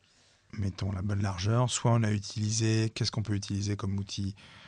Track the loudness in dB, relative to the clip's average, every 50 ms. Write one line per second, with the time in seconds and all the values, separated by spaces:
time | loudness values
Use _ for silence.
0 | _ _ _ _ _ _ _ _ _ _ -6 -4 -4 -4 -2 -2 -2 -2 -2 -2
1 | -2 0 0 0 0 0 -2 0 0 2 2 4 2 2 0 0 2 4 4 4
2 | 4 4 2 0 -2 -4 -4 -2 -2 0 0 2 2 2 4 4 2 0 0 -2
3 | -2 -2 -2 -2 -2 -2 -2 -2 -2 -2 -2 -2 0 -2 -2 -2 -2 -2 -2 -2
4 | -4 -6 -6 -4 -4 -4 -6 -8 -14 -20 -20 -20 -20